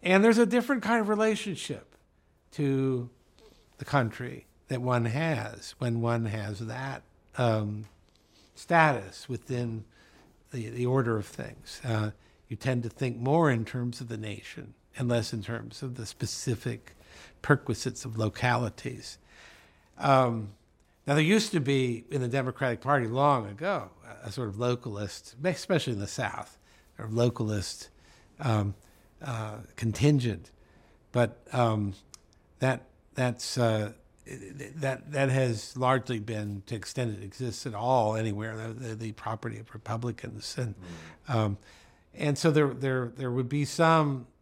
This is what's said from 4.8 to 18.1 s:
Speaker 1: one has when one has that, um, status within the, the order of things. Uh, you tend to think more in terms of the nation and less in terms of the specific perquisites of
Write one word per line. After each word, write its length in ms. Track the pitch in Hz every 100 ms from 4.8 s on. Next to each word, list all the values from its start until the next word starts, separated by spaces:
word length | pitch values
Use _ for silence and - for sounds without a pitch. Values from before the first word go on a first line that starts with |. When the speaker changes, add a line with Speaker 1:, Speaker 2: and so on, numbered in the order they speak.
Speaker 1:
one 260 | 123 123 117
has 680 | 120 165 139 107 113 - -
when 220 | 123 117
one 260 | 117 117 113
has 340 | 107 104 101
that, 420 | 110 117 135 131 - _ _ -
um, 480 | 123 110 104 107 107 _ _ _ _ _ _
status 720 | - - 170 156 127 98 - -
within 560 | 123 - 123 120 113 110 _ - - - _ _
the, 160 | 131 113
the 180 | 120 123
order 300 | 131 120 110
of 100 | 101
things. 540 | - - - - -
Uh, 260 | 123 110 107 - _ _ _
you 80 | 107
tend 260 | 131 123
to 60 | 117
think 280 | - 131 117
more 340 | 123 160 160
in 140 | 120
terms 360 | 110 127 120 117
of 80 | 120
the 80 | 113
nation 580 | 107 101 - - - - _ -
and 100 | 123
less 240 | 117 110
in 100 | 117
terms 400 | 101 117 113 110
of 120 | 135
the 100 | 120
specific 880 | 107 - 117 - - 113 - 113 - - - - - -
perquisites 640 | - 139 - 113 - 110
of 140 | 123